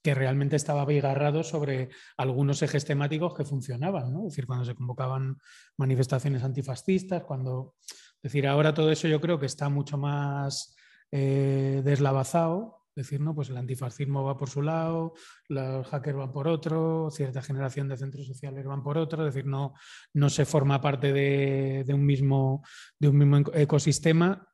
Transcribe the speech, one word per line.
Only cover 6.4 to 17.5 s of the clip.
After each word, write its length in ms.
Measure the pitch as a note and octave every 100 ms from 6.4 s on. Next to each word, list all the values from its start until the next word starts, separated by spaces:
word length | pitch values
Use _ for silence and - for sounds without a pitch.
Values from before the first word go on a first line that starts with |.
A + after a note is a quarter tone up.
antifascistas, 800 | C3 C3 C#3 B2 - F#3+ F#3 F3
cuando... 500 | - C3+ C3 B2+ C3 _
Es 400 | - - - _
decir, 240 | C#3 C#3+ C#3
ahora 280 | C#3 D3+
todo 180 | D3+ D#3
eso 160 | D3+ E3
yo 120 | D3+
creo 200 | E3 E3+
que 60 | C3+
está 220 | - C#3+
mucho 300 | C#3 C#3+ C#3+
más, 760 | C#3+ C#3+ C#3+ C#3 C#3 C3 - _ _ _ _
eh, 720 | C#3 C3+ C3+ C#3 C3+ C3+ C3+
deslavazado, 920 | C3+ C#3+ C#3 C3+ C3 E3+ E3 F3 A3+ - _
es 120 | - C3
decir, 140 | C#3
¿no? 120 | D3+
Pues 160 | D3+ B2+
el 80 | B2+
antifascismo 680 | B2 B2+ B2+ - C#3 C#3
va 120 | C3+ C3+
por 140 | C#3
su 100 | C#3+
lado, 540 | D3 E3 E3 E3 E3 E3 - - _
los 400 | C3+ C3 C3 B2+
hackers 320 | D3 C#3 C#3
van 140 | C3
por 160 | C3+ C#3+
otro, 640 | E3 D#3+ D#3+ D#3+ D#3+ D#3+
cierta 280 | D3 C#3 C3
generación 480 | B2+